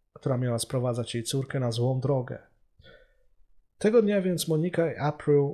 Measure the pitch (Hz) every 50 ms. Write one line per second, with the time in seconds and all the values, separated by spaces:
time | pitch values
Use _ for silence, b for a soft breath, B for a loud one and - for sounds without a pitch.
0 | _ _ - - - 135 127 123 127 123 117 113 - - - 127 123 123 117 123
1 | 117 - - 117 113 - - 135 131 - - 135 123 120 113 117 120 131 131 131
2 | 123 135 139 131 123 127 - - - _ _ _ _ _ _ _ B B B B
3 | B B B B B B _ _ - _ - - _ _ _ - - 214 226 240
4 | 214 202 208 196 180 185 175 156 - 165 160 156 165 180 175 170 165 151 120 -
5 | 135 151 151 - - 147 147 143 139 143